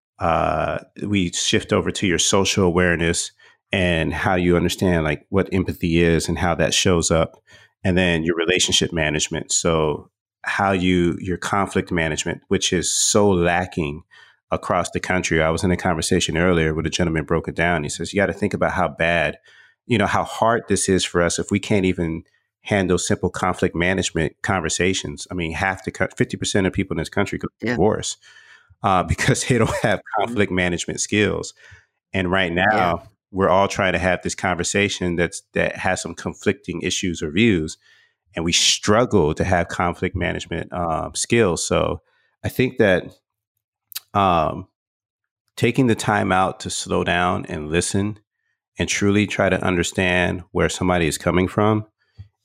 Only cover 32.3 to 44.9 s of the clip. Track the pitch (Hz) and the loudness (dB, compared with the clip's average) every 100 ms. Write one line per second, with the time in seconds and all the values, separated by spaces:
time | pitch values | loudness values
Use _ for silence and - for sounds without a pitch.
32.3 | 95 92 85 98 107 92 85 - _ _ | 2 2 2 2 4 2 0 -6 _ _
33.3 | 95 95 92 98 - 98 85 92 87 90 | -4 2 4 2 2 0 2 0 0 -2
34.3 | - 98 85 85 101 101 - 90 87 85 | -4 -2 -2 -2 0 0 0 -2 0 -2
35.3 | - - 87 85 82 95 90 82 85 - | -4 -8 -2 -2 -2 -2 -2 -4 -8 -10
36.3 | 78 - 95 - 82 85 - 92 82 80 | -4 -4 -4 -6 -6 -4 -4 -4 -6 -4
37.3 | 78 120 90 80 - _ _ _ _ _ | 2 2 2 0 -8 _ _ _ _ _
38.3 | - - - - - - 104 123 104 76 | -6 -2 0 0 0 2 2 4 2 2
39.3 | 78 85 90 85 - 87 85 92 90 87 | 0 0 0 0 -2 -2 -2 -4 -2 -4
40.3 | 85 - 87 - 90 85 80 78 - - | -4 -6 -8 -8 -6 -4 -4 -4 -8 0
41.3 | 117 104 80 - 82 78 80 - _ _ | 2 2 0 0 0 0 -4 -10 _ _
42.3 | _ 101 - 127 - 107 90 - - _ | _ -8 -2 -2 2 4 4 0 -14 _
43.3 | _ _ _ _ _ _ - - 104 98 | _ _ _ _ _ _ -18 -4 2 4
44.3 | 85 78 80 90 _ _ | 4 2 -2 -12 _ _